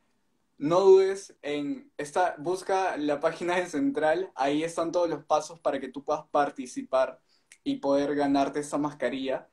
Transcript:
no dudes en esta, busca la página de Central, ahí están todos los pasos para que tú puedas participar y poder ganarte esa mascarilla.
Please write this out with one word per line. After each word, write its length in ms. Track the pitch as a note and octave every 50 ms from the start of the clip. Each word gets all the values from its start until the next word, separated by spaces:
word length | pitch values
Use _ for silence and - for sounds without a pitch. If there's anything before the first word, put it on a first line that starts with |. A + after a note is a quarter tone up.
| _ _ _ _ _ _ _ _ _ _ _
no 240 | - C#3 D3+ E3+ F#3
dudes 560 | G3 F#3+ F#3+ F#3+ F#3+ F#3+ G3 G3 - - - _
en 500 | - C#3+ D3 D3 D3 C#3+ C#3 B2 - - _ -
esta, 380 | D3 - - F#3 F3+ E3+ - -
busca 580 | C#3+ E3 F#3 F#3 - - G3 F#3+ F#3+ F3+ -
la 240 | D3 D3+ D3 D3 C#3+
página 360 | D#3+ D#3+ E3 - F3+ F3 F3
de 100 | F#3 F3+
Central, 680 | F3 - C#3+ C#3 C#3 C#3 D3 D3+ D#3 D#3+ F3+ F#3+ - -
ahí 300 | - C3 C#3+ C#3+ D3+ D#3+
están 280 | E3 E3 F3 E3 E3
todos 180 | D#3+ F3 F3 E3
los 140 | D#3 D3 -
pasos 360 | - D#3 D3+ D3 - E3+ -
para 200 | - - - -
que 80 | C3+ B2+
tú 160 | - C#3+ -
puedas 200 | - D3+ D#3 D#3 -
participar 880 | - D3 C#3+ C#3+ - - B2+ B2 - C#3 A#2+ - - - - - - - _ _ _ _ _ _ - - -
y 120 | D3 C#3
poder 380 | - - C#3 C#3 C#3+ C#3+ D3 D3
ganarte 460 | C#3+ C#3+ C#3 C#3 C#3 C#3 C#3 - D3+
esa 180 | D3 - D#3+ D3
mascarilla. 720 | D3 D3 D3 - B2+ B2 C3+ C3 C3 C3 C3 - - -